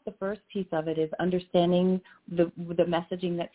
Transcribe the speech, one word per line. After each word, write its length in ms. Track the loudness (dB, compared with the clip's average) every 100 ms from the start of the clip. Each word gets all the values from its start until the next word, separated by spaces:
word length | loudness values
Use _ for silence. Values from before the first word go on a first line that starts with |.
| -14
the 80 | -8
first 220 | -6 -6 _
piece 140 | -8 -4
of 160 | -4 -2
it, 120 | -2
is 100 | -2 -2
understanding 800 | -2 -2 0 2 4 4 4 2 -2 -20 -10
the, 200 | 0 0 0 -8 0
the 60 |
messaging 520 | 2 0 -4 -6 -4 -4
that's 160 | -6